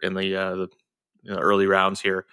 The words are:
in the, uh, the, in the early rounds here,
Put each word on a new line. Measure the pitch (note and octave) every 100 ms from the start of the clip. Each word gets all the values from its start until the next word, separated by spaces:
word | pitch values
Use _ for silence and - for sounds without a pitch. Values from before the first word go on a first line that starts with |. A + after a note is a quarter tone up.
in | -
the, | F#2+ F#2+
uh, | F#2+ F#2+ F#2
the, | F#2 _ _ _ _ _
in | -
the | F#2+
early | D#2 G2 G2
rounds | F#2+ F#2+ G2
here, | G2 F#2+ -